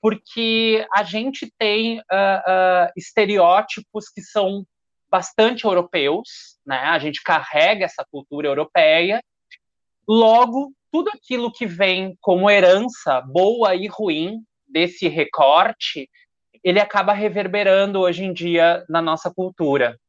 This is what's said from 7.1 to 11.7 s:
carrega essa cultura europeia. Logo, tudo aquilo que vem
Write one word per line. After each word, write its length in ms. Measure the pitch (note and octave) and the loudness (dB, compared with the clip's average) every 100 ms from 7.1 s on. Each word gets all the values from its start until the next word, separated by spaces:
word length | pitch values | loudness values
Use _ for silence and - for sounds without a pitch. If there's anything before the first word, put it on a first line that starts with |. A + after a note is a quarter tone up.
| C#3 | -8
carrega 640 | - D#3+ C#3+ D3 E3 G#3+ | -2 -2 0 0 2 2
essa 200 | F#3 - - | -4 -8 -14
cultura 380 | C#3+ C#3 C#3+ D3 | -14 -14 -6 -4
europeia. 760 | C#3 D3+ - D#3 D#3 F3+ A3 - _ _ - _ _ _ _ - | -2 -2 2 4 4 2 -4 -6 _ _ -20 _ _ _ _ 0
Logo, 680 | A3 A3+ A3+ B3 A#3+ C#4 _ _ | 4 6 6 4 0 -8 _ _
tudo 180 | D#4 F#4+ | -4 -4
aquilo 380 | G#4 _ B3 A#3+ | -8 _ -6 -6
que 140 | - | -8
vem 500 | A3+ | -10